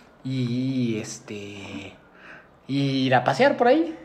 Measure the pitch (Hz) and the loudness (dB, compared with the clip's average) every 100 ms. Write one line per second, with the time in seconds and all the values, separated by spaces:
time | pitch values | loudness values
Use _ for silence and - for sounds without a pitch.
0 | - - 131 131 120 123 131 131 120 107 | -20 -12 -6 -4 -2 -2 -2 0 -2 -2
1 | 107 - - 104 101 101 98 98 95 - | -6 -12 -14 -12 -12 -14 -14 -12 -14 -18
2 | - - - - - _ - 139 139 135 | -20 -20 -20 -20 -20 _ -6 -2 0 0
3 | 131 127 131 135 277 - 240 311 330 - | 2 2 2 4 4 4 4 4 2 -6